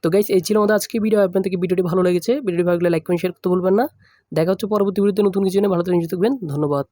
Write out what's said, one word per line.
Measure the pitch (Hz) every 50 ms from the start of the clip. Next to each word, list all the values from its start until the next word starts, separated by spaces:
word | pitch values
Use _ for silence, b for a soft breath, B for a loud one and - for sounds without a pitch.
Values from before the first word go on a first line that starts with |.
| -
তো | 165
গাইস, | 165 202 208 -
এই | - 185 175
ছিল | - 208 214
আমাদের | 208 208 214 202
আজকে | - - - 226 208
ভিডিও। | 214 214 208
আপনাদের | 196 185 185 190 190 190 185 180
ভিডিওটি | 180 175 185 180 180 170
ভালো | 170 190
লেগেছে, | - 180 180 175 - - 247 294 277
ভিডিওটি | 196 175 170 175
ভালো | 180 175
লাগলে | 170 175 180
লাইক | 175 160 -
কমেন্ট | - 180 170
শেয়ার | - 180 175
করতে | _ - 185
ভুলবেন | 180 180 175 185 196 214
না। | 254 302 _ b b b b b b b
দেখা | - 156 165 180
হচ্ছে | 190 - - 196
পরবর্তী | 214 208 196 202 185 202
ভিডিওতে | 202 202 190 208
নতুন | 202 196 185 196 196
কিছু | 190 180 196
নিয়ে। | 202 202 185
ভালো | 170 175
থাকবেন, | 185 180 175
সুস্থ | 165 165 180
থাকবেন, | 175 185 233 277 254 196 151
ধন্যবাদ। | 139 147 151 143 143 139 139 _